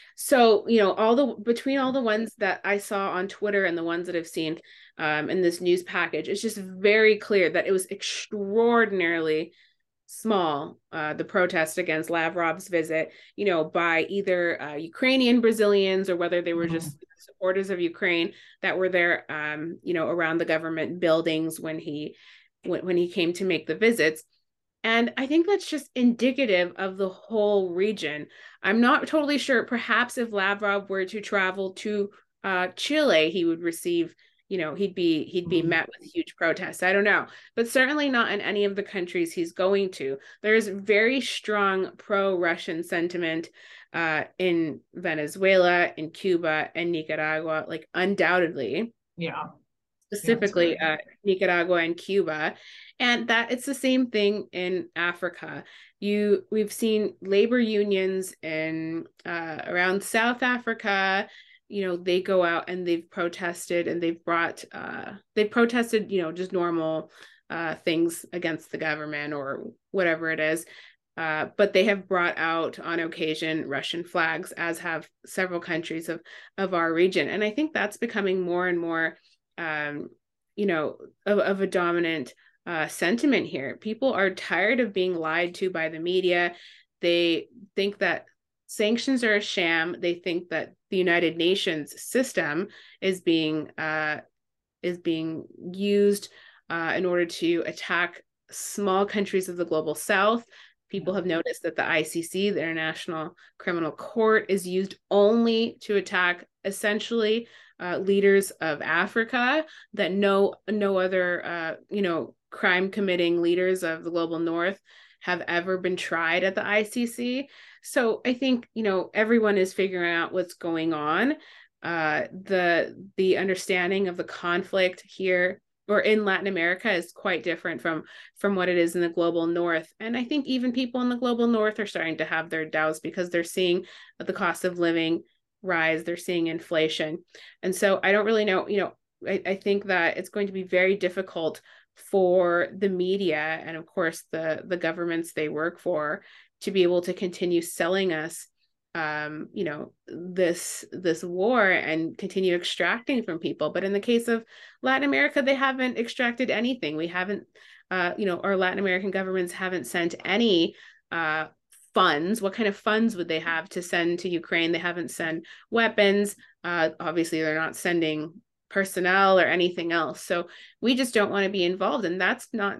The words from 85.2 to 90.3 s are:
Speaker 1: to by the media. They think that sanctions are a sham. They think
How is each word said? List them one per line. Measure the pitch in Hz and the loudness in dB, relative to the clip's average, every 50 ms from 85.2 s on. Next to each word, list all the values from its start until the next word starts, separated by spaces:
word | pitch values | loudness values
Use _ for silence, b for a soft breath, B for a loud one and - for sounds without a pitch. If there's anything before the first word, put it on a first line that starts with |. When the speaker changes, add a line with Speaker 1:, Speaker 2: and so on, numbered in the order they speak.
| 160 156 160 170 175 175 175 | -2 -2 0 0 0 -2 -4
Speaker 1:
to | - 196 185 | -4 -6 -4
by | 180 165 160 160 | -2 -2 -4 -4
the | 165 160 | -4 -6
media. | 165 175 185 185 185 175 175 175 175 175 175 B B B B B B B _ - | -4 -2 0 2 2 2 2 2 0 0 -4 B B B B B B B _ -2
They | - 175 170 175 175 170 165 - - - - - - - - | 0 2 4 4 4 2 2 0 -4 -8 -18 -20 -18 -8 -4
think | 202 196 202 202 - | -2 -2 -2 -2 -2
that | 196 175 160 - - _ _ _ _ _ _ _ _ | -2 -2 -2 -2 -6 _ _ _ _ _ _ _ _
sanctions | - - - 208 214 233 233 - 269 269 240 240 | -10 -4 0 0 2 0 0 0 0 0 2 2
are | 220 208 | 2 2
a | 208 | 2
sham. | 202 - - 196 175 165 165 165 160 175 - - | 0 -2 -2 0 2 2 4 2 2 0 -2 -2
They | 175 175 175 | -2 -2 -2
think | 175 - 185 | -2 -4 -4